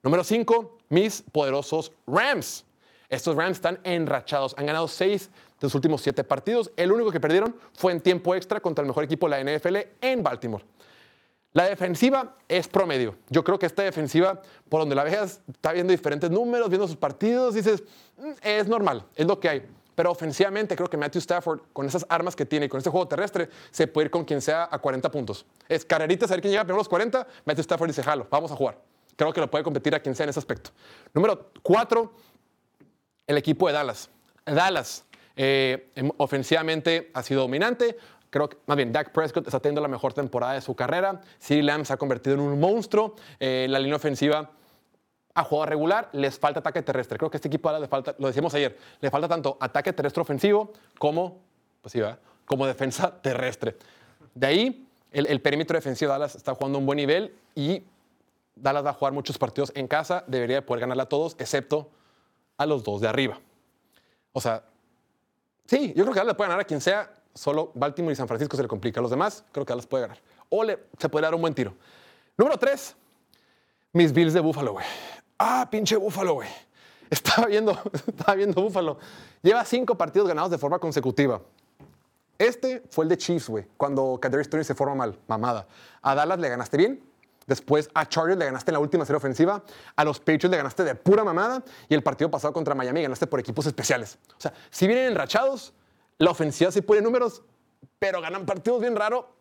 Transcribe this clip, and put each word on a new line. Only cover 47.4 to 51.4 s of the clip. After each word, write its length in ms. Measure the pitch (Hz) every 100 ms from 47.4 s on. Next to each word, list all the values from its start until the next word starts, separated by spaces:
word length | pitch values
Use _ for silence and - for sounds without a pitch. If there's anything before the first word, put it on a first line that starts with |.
| 151
equipo 220 | 151 165
ahora 100 | 156
le 80 | 143
falta, 280 | 139 131 -
lo 100 | 135
decíamos 260 | 123 160
ayer, 240 | 147 135 - - -
le 80 | 139
falta 180 | 139 160
tanto 300 | 170 139 135
ataque 340 | 127 143 165
terrestre 280 | 180 143 175
ofensivo 500 | 165 143 202 208 214 - _ _
como, 440 | 147 160 185 180